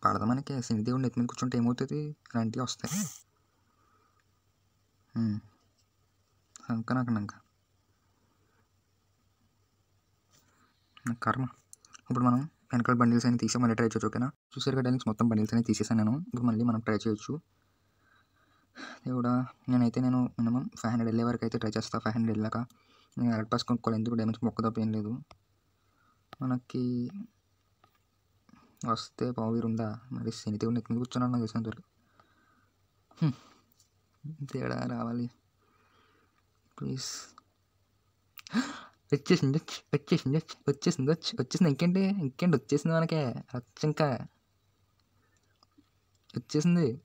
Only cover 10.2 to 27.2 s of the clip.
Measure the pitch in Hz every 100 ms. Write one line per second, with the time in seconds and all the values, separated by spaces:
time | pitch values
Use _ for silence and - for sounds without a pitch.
10.2 | _ _ _ _ _ _ _ - - 117
11.2 | - 120 127 - _ - _ - _ 127
12.2 | 123 123 151 _ _ 123 113 123 120 117
13.2 | 123 120 113 123 123 110 117 110 104 113
14.2 | 123 - _ - 131 131 127 127 - 107
15.2 | 120 110 107 117 113 107 107 113 107 131
16.2 | 180 117 123 110 117 113 110 107 113 107
17.2 | - 143 _ _ _ _ _ _ _ _
18.2 | _ _ _ _ _ - - - - 127
19.2 | 123 123 127 - - 123 120 113 127 127
20.2 | 123 - 117 120 113 - 113 117 113 113
21.2 | 117 120 113 113 110 107 - 117 113 113
22.2 | 113 107 107 110 123 - _ _ _ -
23.2 | 120 113 107 120 - 120 - 113 110 117
24.2 | 113 110 117 - 113 113 110 110 107 127
25.2 | 147 - _ _ _ _ _ _ _ _
26.2 | _ - 131 127 _ 131 123 123 123 196